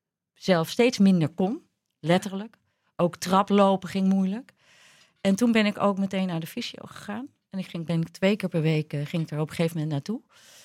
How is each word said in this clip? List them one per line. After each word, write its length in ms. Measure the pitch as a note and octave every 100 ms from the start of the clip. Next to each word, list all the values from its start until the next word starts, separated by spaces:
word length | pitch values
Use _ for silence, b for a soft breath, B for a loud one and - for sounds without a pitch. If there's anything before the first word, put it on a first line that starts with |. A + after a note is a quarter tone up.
| _ _ _
zelf 340 | _ - F3 E3
steeds 280 | - A#3+ B3
minder 300 | G3 F#3 D3
kon, 340 | - F#3 D#4 - _ _ _
letterlijk. 560 | D#3 F3+ F#3+ F#3+ A3 - _ _ _ -
Ook 200 | F3 -
traplopen 720 | F3 F#3+ G3+ G3+ G3 F#3+ F3+
ging 200 | G3 F#3+
moeilijk. 440 | F#3+ F#3+ G#3+ C#4 b b b b b b b
En 140 | G3
toen 180 | G3 A#3+
ben 140 | A3 G#3
ik 120 | G#3
ook 200 | G3+ G3
meteen 280 | G3 F#3+ F#3+
naar 140 | E3
de 60 | E3
fysio 360 | - - - -
gegaan. 400 | - - G#3 C#4 _ _
En 80 | F#3+
ik 80 | F3+
ging, 200 | F3 D#3+
ben 140 | E3
ik 80 | E3
twee 280 | - F#3+ G#3
keer 120 | F3+
per 140 | E3+
week, 300 | D#3 D#3 D3+
eh, 140 | D3 D3
ging 160 | E3+
ik 80 | D#3
er 100 | D3+
op 80 | D#3
een 60 |
gegeven 220 | - E3 E3+
moment 160 | D3+
naartoe. 280 | C#3+ - B3 - b b b